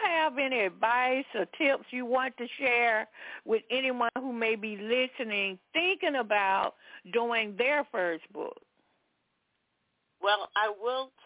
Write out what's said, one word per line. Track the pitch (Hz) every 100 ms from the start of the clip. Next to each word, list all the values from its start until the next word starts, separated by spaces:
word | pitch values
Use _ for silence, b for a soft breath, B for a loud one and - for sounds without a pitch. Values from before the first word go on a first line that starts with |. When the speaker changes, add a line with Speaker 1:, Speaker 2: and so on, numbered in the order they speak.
Speaker 1:
have | 427 330 311 254
any | 269 254
advice | 190 175 220 247 254 262 277 -
or | 175
tips | - 285 269 -
you | 254 240
want | 254 254 247
to | 240
share | - 269 240 233 220 226 B B B -
with | 220 -
anyone | 254 262 247 233 262
who | 262
may | 233 226 220
be | 220 202
listening, | 214 247 254 - 226 202 196 185 _
thinking | 320 359 381 339 277
about | 220 208 190 196 - - B B 180
doing | 226 233 233 214 190
their | 247 294 262
first | 226 180 160 -
book? | 151 - - _ _ _ _ _ _ _ _ _ _ _ _ _ _ _ -
Speaker 2:
Well, | 196 208 190 202
I | 214
will | 208 226 262 269 _